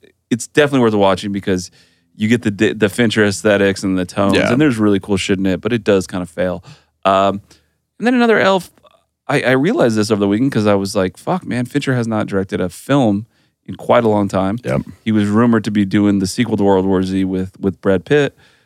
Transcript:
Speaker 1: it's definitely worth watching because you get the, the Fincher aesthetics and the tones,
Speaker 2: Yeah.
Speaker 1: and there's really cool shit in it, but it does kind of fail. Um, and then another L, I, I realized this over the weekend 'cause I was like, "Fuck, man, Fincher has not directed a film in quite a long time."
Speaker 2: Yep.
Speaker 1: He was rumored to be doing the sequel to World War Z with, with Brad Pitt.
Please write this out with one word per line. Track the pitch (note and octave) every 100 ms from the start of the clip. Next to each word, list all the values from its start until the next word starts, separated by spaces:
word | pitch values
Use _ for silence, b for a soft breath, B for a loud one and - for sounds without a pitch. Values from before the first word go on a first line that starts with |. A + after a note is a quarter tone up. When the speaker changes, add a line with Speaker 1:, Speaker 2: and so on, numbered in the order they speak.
| _ _ _
Speaker 1:
it's | A#2 -
definitely | - C#3+ C#3
worth | A#2 G#2+
watching | G2 F#2 G#2
because | G2 G2+ F#2 F2 b b b b -
you | G#2+
get | A#2
the, | A2 G2 G#2+
the | G#2+ G#2
Fincher | - A#2 A2 G#2
aesthetics | F#2+ G#2+ G2+ G2 F#2+
and | G2 F#2
the | F2
tones, | G#2 G2 F#2+
Speaker 2:
Yeah. | G2+
Speaker 1:
and | B2
there's | D3+ A2+
really | G#2 G2
cool | G#2 F#2+
shit | - F#2+
in | F#2+
it, | F2+
but | G#2+
it | A#2
does | G#2+ G2 F2+
kind | F#2+
of | F2+
fail. | - F#2 F2 B D3+ B _ G2
Um, | F#2+ G2 G2+ - b b b _ -
and | A3+
then | B3+
another | A#3 G#3+
L, | F#3+ F#3+ - _ _ _ _ _ -
I, | C#3
I | A#2
realized | C3 D#3+ C4+ B2+ A2
this | G#2
over | G2+
the | G2+
weekend | G#2 C3+
'cause | A#2+ G#2
I | G2+
was | G2 G#2
like, | F#2 -
"Fuck, | - F3+ -
man, | A#2+ A#2+
Fincher | D3 C#3 B2+
has | A2+
not | G#2+ F#2+
directed | G2 F#2+ F#2+
a | F#2
film | - - C#3 A2+ G2+ A2+ _ _ _ -
in | F#2+
quite | - A#2+
a | A2+
long | G#2 G2
time." | F#2+ F#2+ A#2+
Speaker 2:
Yep. | B2 C3 - - A2+
Speaker 1:
He |
was | G#2+ G#2
rumored | G#2+ A#2+ A2+ G#2+
to |
be | G#2 G2
doing | G#2 G2+ G2+
the | F#2
sequel | - A2 G#2+
to |
World | G2+ F#2+ F#2+
War | F#2+
Z | F#2+ F#2+ F#2+
with, | F#2+ F#2+ -
with | G2 E2+
Brad | G2 F#2+ -
Pitt. | D3 C#3 b b b